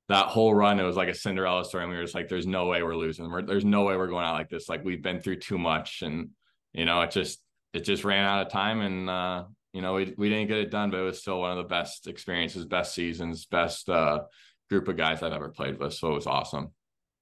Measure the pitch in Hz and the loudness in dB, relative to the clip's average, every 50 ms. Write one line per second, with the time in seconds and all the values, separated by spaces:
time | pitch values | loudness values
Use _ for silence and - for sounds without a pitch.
0 | _ - 101 98 98 - - 113 113 113 107 104 101 104 101 98 95 90 87 95 | _ 4 6 6 6 6 6 6 6 8 8 8 8 6 6 6 4 2 2 2
1 | 92 90 87 - - 104 95 92 95 90 90 90 90 - - 92 87 87 90 85 | 2 0 0 -4 -4 -4 -2 0 0 2 0 0 -2 -2 -4 -6 -4 -4 -4 -6
2 | 87 82 - 92 85 - 92 90 82 90 92 92 90 90 90 85 85 82 82 82 | -6 -6 -4 -6 -4 -4 -4 -2 -2 0 0 0 2 2 2 2 0 0 -2 -2
3 | 85 80 80 87 85 82 85 90 95 101 98 101 101 101 101 101 101 101 95 92 | -2 -2 -4 -6 -8 -6 -6 -6 -2 0 0 2 4 4 6 6 4 4 2 2
4 | 92 90 87 87 87 82 82 80 80 - 87 82 - - 85 78 73 95 90 85 | 0 0 -2 -2 0 0 -2 -2 -4 -4 -8 -8 -6 -4 -6 -4 -4 -4 -4 -2
5 | - 95 90 87 - 101 92 - - - 101 90 87 82 78 78 78 - - - | -2 -2 -4 -2 -2 -4 -4 -4 -4 -4 -2 0 2 2 2 0 0 -4 -10 -8
6 | 90 80 73 82 80 - - _ _ _ _ _ _ _ - - 82 85 85 87 | -6 -4 -4 -4 -6 -8 -12 _ _ _ _ _ _ _ -4 -2 0 2 4 2
7 | 87 85 - 98 87 - - - _ _ _ _ _ _ - 85 82 - 98 101 | 2 2 0 0 -2 -2 -4 -12 _ _ _ _ _ _ -8 -6 0 0 0 0
8 | - 101 98 98 98 98 98 98 95 95 - 98 98 104 113 110 104 98 95 92 | 2 2 4 4 4 4 2 2 0 0 -2 0 0 0 0 0 0 -2 -2 -2
9 | 92 92 92 92 90 90 92 90 90 95 107 _ _ _ - 95 90 92 95 95 | -2 -2 -2 -2 -2 -2 -4 -4 -6 -10 -16 _ _ _ -8 -6 -4 -2 0 0
10 | 98 92 - - 104 104 107 107 107 101 110 107 104 - 110 104 104 101 95 92 | 0 -2 -2 0 2 2 2 2 0 0 0 0 0 0 -2 -2 -2 0 0 -2
11 | 92 92 90 - - 101 95 90 90 90 90 90 87 85 87 87 85 - - - | -2 -2 -4 -6 -6 -4 -4 -2 -2 -2 -2 -4 -4 -2 -2 -2 -2 -4 -8 -14
12 | - - 87 - - - 90 87 85 82 - 92 85 - 95 90 87 - - - | -12 -14 -14 -12 -8 -6 -2 -2 -2 -2 -4 -6 -6 -2 0 0 0 -2 -4 -4
13 | 87 85 82 85 87 85 82 80 - - - 85 85 85 - - - - 90 82 | -4 -4 -4 -4 -6 -6 -6 -8 -8 -2 0 2 2 2 0 -6 -2 0 2 4
14 | 80 76 76 76 73 - _ - - - _ _ _ - - 98 - 95 90 82 | 4 4 2 0 -2 -8 _ -20 -20 -20 _ _ _ 0 0 0 2 0 0 0
15 | 80 80 80 80 87 82 80 76 73 71 78 - 71 69 - - 71 71 - - | 2 2 2 0 -2 -4 -4 -4 -8 -8 -8 -6 -4 -4 -4 -4 -6 -6 -6 -2
16 | - 82 76 71 69 67 65 69 71 - - 73 73 82 - _ _ _ _ _ | 0 0 0 0 0 0 -2 -2 -2 -2 -6 -6 -8 -8 -12 _ _ _ _ _
17 | _ _ _ _ | _ _ _ _